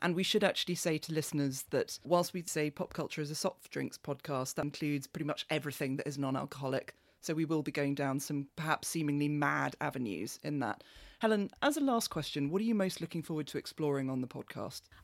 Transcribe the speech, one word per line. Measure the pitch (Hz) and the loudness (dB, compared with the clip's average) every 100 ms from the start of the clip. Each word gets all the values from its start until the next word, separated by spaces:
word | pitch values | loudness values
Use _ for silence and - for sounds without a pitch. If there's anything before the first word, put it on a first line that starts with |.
And | 175 | 0
we | 170 | 2
should | 190 214 | 2 4
actually | 190 - - | 4 4 -2
say | 175 175 156 | 0 0 0
to | - | 0
listeners | 156 147 151 139 131 - | -2 0 0 0 0 0
that | 135 - - | 0 0 -4
whilst | 139 175 180 | 2 4 4
we | 180 170 | -2 -4
say | 160 151 | 0 0
Pop | - - | -2 -6
Culture | - 151 - | -4 -4 -4
is | 147 | -4
a | |
soft | 156 190 - - | -2 -2 -4 -8
drinks | 143 127 - | -6 -6 -6
podcast, | - 139 - 135 131 - | -8 -6 -4 -2 -2 -2
that | 147 | -4
includes | - 147 143 - | -2 -2 -2 -2
pretty | 156 151 | -4 -4
much | - - | -4 -2
everything | 151 143 - 139 131 | -2 -2 -2 -2 -2
that | 147 | -2
is | 139 | -2
non-alcoholic. | 135 135 139 135 135 135 - - _ _ | 0 0 -4 -6 -2 -2 -4 -12 _ _
So | - | -4
we | 156 | 0
will | 156 160 | 2 2
be | 147 | 0
going | 147 139 | 0 2
down | 143 139 135 | 2 0 0
some | - 147 139 - | -2 -4 -4 -4
perhaps | 156 151 - | 0 0 0
seemingly | 165 147 147 147 | 0 2 2 2
mad | 147 143 147 139 - | 2 2 2 0 -2
avenues | 151 131 120 82 95 - | -4 -2 -2 -2 -6 -6
in | 151 147 | -4 0
that. | 113 - - - - - | 0 -2 -10 -20 -20 0
Helen, | 220 214 202 - | 2 4 0 2
as | 277 302 | 2 4
a | |
last | 269 233 - | 4 4 2
question, | 160 143 151 143 | -2 -2 0 2
what | 185 | 2
are | |
you | 226 | 4
most | 220 190 - | 4 2 0
looking | 165 170 | -4 -4
forward | 151 156 147 | -2 -2 -2
to | 147 | -4
exploring | - - 151 139 131 | -6 -2 2 2 2
on | 131 | 0
the | 127 | -2
podcast? | - - - 104 - - - | -6 -10 -8 -8 -8 -16 -20